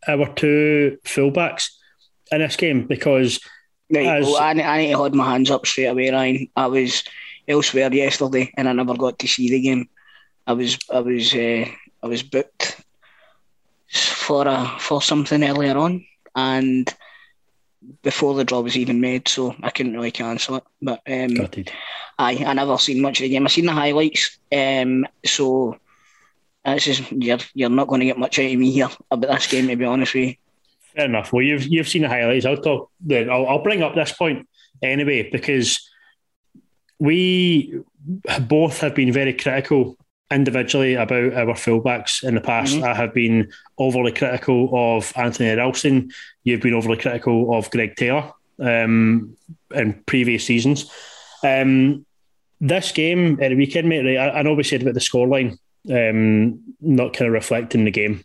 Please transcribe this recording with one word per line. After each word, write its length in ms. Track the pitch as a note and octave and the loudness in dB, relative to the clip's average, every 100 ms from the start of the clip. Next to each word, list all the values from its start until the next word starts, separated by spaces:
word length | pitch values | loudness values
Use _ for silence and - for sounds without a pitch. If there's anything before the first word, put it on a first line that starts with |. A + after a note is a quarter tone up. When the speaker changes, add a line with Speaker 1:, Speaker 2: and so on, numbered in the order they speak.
| - | -2
Speaker 1:
our 240 | D3 C#3+ - | 0 0 0
two 600 | D3+ D3 D3+ D3+ C#3+ C#3 | 2 4 4 4 2 0
fullbacks 640 | - - C#3 C#3 E3+ - - _ _ _ _ _ _ | -6 0 2 2 -2 -2 -10 _ _ _ _ _ _
in 80 | D#3 | -2
this 160 | D#3 - | -2 -2
game 300 | C#3+ C3 A#2 | 0 0 0
because 520 | C#3 D#3 C3+ B2+ A2+ - - _ _ _ | -2 2 4 2 0 -10 -20 _ _ _
Speaker 2:
Right, 160 | D#3 C3+ | 0 2
Speaker 1:
as 180 | D3+ C#3 | 2 2
Speaker 2:
well, 120 | D3 | 2
I, 140 | D3+ | 2
I 260 | D#3+ C#3+ D3+ | 2 0 0
need 100 | D#3 | 2
to 60 | C#3 | 2
hold 160 | C#3+ C#3 | 2 2
my 160 | B2+ | 2
hands 200 | B2+ C3 | 2 2
up 140 | C#3 - | 2 -2
straight 200 | - C3 | -2 0
away, 220 | B2+ C3 | 0 0
Ryan. 400 | C3 C3 C3 C3 - | 0 0 -2 -4 -2
I 120 | C3 | 0
was 360 | C3+ B2+ B2+ - - - - - | 0 0 -2 -6 -16 -20 -20 -2
elsewhere 460 | D3 D3 C3 C3 | 0 2 0 2
yesterday 580 | C3+ C#3 - C#3 C3 B2+ - | 2 0 0 -2 0 -2 -2
and 100 | C3 | -2
I 40 | |
never 220 | B2 B2 B2 | 0 -2 -2
got 240 | B2+ B2 | -2 -4
to 80 | B2+ | -4
see 220 | - B2 | -2 0
the 100 | C3 | 0
game. 260 | C3 B2+ A#2+ _ _ - _ _ - | 2 -2 -4 _ _ -20 _ _ -6
I 60 | |
was, 260 | A#2+ B2 B2+ - | -4 -2 -4 -4
I 100 | B2+ | -4
was, 340 | A#2+ B2 A2+ A#2+ | -2 -2 0 0
uh, 300 | A#2 A#2 - - - _ | 0 -2 -4 -10 -20 _
I 60 | A#2 | -8
was 160 | A#2 | -8
booked 580 | C3 C3 C#3+ _ - - _ _ _ _ _ _ _ _ _ _ _ | -4 -4 -4 _ -8 -8 _ _ _ _ _ _ _ _ _ _ _
for 560 | - - - - C#3+ C#3 | -4 -4 -4 -2 0 0
a, 280 | C3+ B2 - | 0 -4 -8
for 220 | - D3 | -4 -2
something 400 | C#3+ D3+ C#3+ D3+ | 0 -2 0 0
earlier 340 | D3 C#3 C#3+ C3+ | 2 0 0 0
on, 260 | E3 F3+ - _ - B2 | 0 -2 -8 _ -12 -4
and 560 | C3 C3 C3 C3 B2 - - - - _ _ _ _ _ - - | -2 0 0 0 -2 -8 -20 -20 -20 _ _ _ _ _ -20 -8
before 320 | - - C#3+ | -6 -2 0
the 100 | C#3 | 0
draw 180 | B2+ B2+ | 0 0
was 140 | A#2+ A#2+ | -2 -2
even 240 | B2 A#2+ | 0 0
made, 260 | B2+ B2+ - | 0 -2 -2
so 280 | - B2+ A#2 | -2 -4 -4
I 80 | A#2 | -8
couldn't 240 | - B2+ | -4 -4
really 160 | A2+ A#2 | -4 -6
cancel 440 | - A#2 A2+ - C3 | -6 -8 -6 -6 -8
it. 80 | - _ | -10 _
But, 200 | C3+ A#2+ - | -8 -8 -6
um, 280 | C3 B2+ A#2+ | -6 -2 -2
Speaker 1:
Gutted. 360 | G2 - F#2 - - - - - | -4 -6 -12 -14 -16 -16 -16 -4
Speaker 2:
aye, 260 | B2+ B2+ | -2 -2
I 100 | C#3+ | -2
never 260 | C3+ C#3 B2+ | -2 0 0
seen 220 | - C3 | 0 0
much 180 | C#3 C3 | 0 0
of 40 | C3 | -2
the 40 | |
game. 160 | C3+ C3+ | 0 2
I 40 | |
seen 180 | - E3 | 2 2
the 40 | |
highlights, 680 | D#3 D3 D3 D#3 - - - _ | 2 2 2 2 0 -4 -6 _
um, 540 | C#3+ C3+ C3+ B2+ C3 C3+ _ | 0 0 0 0 0 -2 _
so 540 | - - C3+ C3 B2+ - _ _ _ _ _ _ _ _ - | -4 0 0 2 0 -4 _ _ _ _ _ _ _ _ -4
that's 180 | C#3 | -2
just, 280 | D3 C3 C3 | 0 -2 -4
you're, 260 | C3 A#2+ B2 - | -4 0 -2 -2
you're 160 | - B2 | -4 0
not 180 | B2+ C3+ | 2 2
gonna 180 | C3 B2+ | 2 0
get 120 | B2 | 0
much 220 | A2+ - | -2 0
out 120 | C3+ | 0
of 60 | B2+ | 2
me 140 | B2+ | 2
here 180 | C3 B2+ - - | 2 0 -4 -6
about 220 | B2 C3 | -2 0
this 140 | B2+ - | 0 0
game, 200 | C3 C3 | 0 0
to 80 | A#2+ | 0
be 100 | B2 | 0
honest 300 | B2 C3 C3 | 0 0 0
with 140 | C3 | -2
you. 60 | B2+ _ _ _ _ _ - | -4 _ _ _ _ _ -4
Speaker 1:
Fair 100 | C#3+ | -2
enough. 260 | A2+ G2 | -2 0
Well, 120 | B2 | 0
you've, 240 | C3+ D3 C3+ | 2 0 0
you've 200 | D#3+ D#3 | 0 0
seen 140 | F3 | -2
the 80 | D3+ | 0
highlights. 360 | B2 A#2 C3 B2+ | 0 0 2 0
I'll 120 | C#3+ | 0
talk 320 | D#3 C#3 - _ | 0 -2 -4 _
then. 300 | E3+ C3 A#2 | -2 0 2
I'll, 160 | B2+ C3 | 0 0
I'll 180 | C#3 | 0
bring 200 | D3 G#3 | 0 0
up 100 | D#3 | -2
this 180 | D#3 D3+ | -2 -4
point 380 | - E3+ C3+ - _ _ _ | -2 -2 -2 -8 _ _ _
anyway, 480 | C3 C#3 C#3+ C3+ G#2 | -4 -2 0 0 -2
because 580 | A#2 - C3+ A#2 - - _ _ _ _ _ _ - _ _ _ _ | -6 -2 0 0 -2 -8 _ _ _ _ _ _ -20 _ _ _ _
we 840 | D3 E3+ F#3 F#3 F3+ E3 C3+ C3+ - _ D3 F#3 - - | 0 2 2 2 4 2 0 -8 -12 _ -12 -10 -6 -4
both 380 | A#2+ D3+ D#3+ - | 0 2 2 0
have 160 | D3+ C#3+ | -4 0
been 160 | C3 | 2
very 220 | B2+ C3+ | 2 0
critical 600 | B2+ - C3 C3+ D3 B2+ - _ _ _ | -2 -2 -4 0 2 2 -4 _ _ _
individually 640 | C#3 C3+ B2+ A#2+ C#3+ C3+ B2+ | 0 2 0 0 2 2 2
about 380 | A2 B2 B2 | 0 2 0
our 200 | B2 A#2 | 0 -2
fullbacks 720 | A#2 - A2+ A#2+ A#2+ - - | -2 0 2 2 -2 -2 -4
in 100 | C3 | 0
the 80 | A2+ | -2
past. 340 | - A#2 C3+ C#3+ | 0 0 0 0
Speaker 2:
Mm-hmm. 80 | |
Speaker 1:
I 100 | C3 A2+ | 0 0
have 180 | A#2 | -2
been 380 | B2+ A#2 A2+ G2+ - - - | 0 2 2 0 -6 -20 -2
overly 340 | C3 B2 B2 | 0 2 0
critical 580 | A2+ C3+ B2 - B2 B2+ | 0 -2 -2 0 2 2
of 400 | B2+ A#2 A2+ G#2+ - | 2 2 0 -2 -4
Anthony 400 | A#2+ A#2+ A#2+ A2 | -4 0 0 2
Ralston. 560 | B2 B2+ D3+ C3+ B2+ - - _ | 0 0 2 2 0 -12 -20 _
You've 180 | - A#2 | -2 0
been 120 | B2 | 2
overly 240 | A#2 A2+ A2+ | 0 0 -2
critical 580 | - A#2+ - A#2 A#2+ A#2 | -2 -2 0 2 2 0
of 140 | G#2+ | 0
Greg 260 | - A2 - | -2 -2 -2
Taylor, 360 | A#2+ C#3 D3+ - _ _ | 0 0 -2 -14 _ _
um, 800 | B2+ A#2 A2+ A2+ A2+ A2+ A2 - _ E3 _ | 0 2 4 4 4 2 0 -16 _ -20 _
in 280 | C3+ A2 G2+ - | -2 -2 -4 -2
previous 400 | C3+ B2 A#2 - | 0 0 -2 0
seasons. 460 | A#2+ A#2+ C#3+ - - - - - - | 0 2 0 -4 -18 -20 -20 -20 -4
Um, 640 | C#3+ C3+ C3+ C3+ C3 C#3+ - _ _ _ _ _ | 0 2 4 4 4 0 -6 _ _ _ _ _
this 320 | C#3+ F3+ F#3 | 0 0 -2
game 460 | - D#3+ F3 F3 C#3+ | -2 0 2 2 2
at 80 | C3+ | 2
the 60 | B2+ | 2
weekend, 320 | C#3 E3+ E3 | 2 2 0
mate, 180 | D#3+ C3 | 0 2
right, 240 | C3 C3+ | 2 0
I, 100 | D3+ | 0
I 20 | |
know 140 | D3 D3+ | 0 0
we 80 | |
said 180 | C#3+ C3+ | 0 0
about 140 | B2+ A#2+ | 0 -2
the 40 | |
scoreline, 600 | - B2+ B2+ C3+ B2+ F2+ _ _ - | -2 2 2 2 0 -4 _ _ -4
um, 680 | B2+ A2+ A2 A2 G#2+ A2+ A#2 - - | 0 2 2 4 4 2 0 -14 -10
not 320 | D#3 C3 B2 | 2 2 2
kinda 180 | - A#2+ | 0 0
reflecting 540 | A2+ - A#2 A#2 A#2 G#2+ | 0 0 -4 0 2 2
the 60 | |
game 320 | G2+ G#2 G2+ | 0 -2 -4